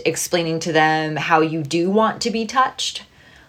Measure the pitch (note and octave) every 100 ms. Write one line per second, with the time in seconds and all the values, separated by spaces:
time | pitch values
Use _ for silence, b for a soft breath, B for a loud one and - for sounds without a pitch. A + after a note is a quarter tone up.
0 | - D3+ - F3 E3 D#3+ E3+ D#3 D#3 D#3
1 | D#3 D#3 - D#3+ D#3+ D#3+ C#3+ E3+ F3 G3+
2 | A3 G#3 A#3 A3 A3 B3 B3+ - - -
3 | - b b b